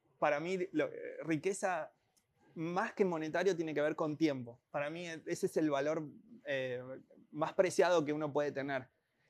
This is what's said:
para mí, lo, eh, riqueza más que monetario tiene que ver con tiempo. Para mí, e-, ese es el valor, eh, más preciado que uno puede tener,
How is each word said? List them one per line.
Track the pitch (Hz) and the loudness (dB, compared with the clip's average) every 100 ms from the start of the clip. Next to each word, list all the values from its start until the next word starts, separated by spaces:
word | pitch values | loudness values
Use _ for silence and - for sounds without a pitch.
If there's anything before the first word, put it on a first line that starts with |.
| _ - | _ 0
para | 156 147 | 2 2
mí, | 165 190 180 | 0 -2 -2
lo, | 151 143 | 0 0
eh, | - - - | -2 -10 -8
riqueza | 143 160 185 202 196 175 147 _ _ _ _ _ _ | -2 -2 -2 -2 -2 -4 -6 _ _ _ _ _ _
más | - 165 175 226 | -6 -4 -2 0
que | - | 2
monetario | 196 165 156 160 185 | 2 2 -2 0 2
tiene | 170 160 | 2 0
que | 147 | 0
ver | 151 160 | 0 0
con | 160 147 | -2 2
tiempo. | 160 135 120 117 _ | 2 2 -6 -14 _
Para | 151 147 | -6 -4
mí, | 165 175 | -6 -8
e-, | 160 160 | -8 -6
ese | 175 190 | -2 0
es | - | 2
el | 156 | 2
valor, | 139 143 160 151 - - 117 | 2 2 0 -4 -12 -20 -12
eh, | 147 135 131 123 127 135 - - - | -4 -2 -2 -4 -8 -14 -16 -20 -12
más | 151 151 | -4 -2
preciado | - 185 - 175 175 | 2 2 4 6 6
que | 147 | 4
uno | 151 151 | 0 0
puede | 139 147 | 0 0
tener, | 135 139 135 127 _ _ _ _ | -2 -4 -4 -6 _ _ _ _